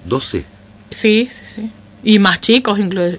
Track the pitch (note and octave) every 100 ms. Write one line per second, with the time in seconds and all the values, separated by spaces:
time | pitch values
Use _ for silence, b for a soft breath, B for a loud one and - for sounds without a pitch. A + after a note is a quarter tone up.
0 | F2 C3+ - E2+ - - - - - -
1 | A3 A3 B3+ - - - A3 - - -
2 | G#3+ G#3 G3 F3 - B3 A#3+ G3+ F#3+ F#3
3 | F3